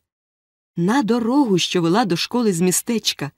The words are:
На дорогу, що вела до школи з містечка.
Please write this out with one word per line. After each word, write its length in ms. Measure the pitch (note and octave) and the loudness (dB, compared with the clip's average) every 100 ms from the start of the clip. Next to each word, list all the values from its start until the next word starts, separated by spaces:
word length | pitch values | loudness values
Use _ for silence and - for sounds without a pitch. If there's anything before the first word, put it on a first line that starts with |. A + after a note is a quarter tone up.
| _ _ _ _ _ _ _ - | _ _ _ _ _ _ _ -4
На 260 | F3 B3+ | 0 0
дорогу, 560 | G#3+ A#3+ A3 C4+ C4 F#3 | 0 0 2 2 2 2
що 240 | - F#3 | 0 0
вела 220 | E3 F#3+ | 2 2
до 120 | A3+ E3+ | 0 -2
школи 360 | - A#3+ A3+ | -2 -2 0
з 80 | E3+ | 2
містечка. 680 | F#3 F3 - A3+ - - C#3 | 0 0 -2 -4 -4 -6 -10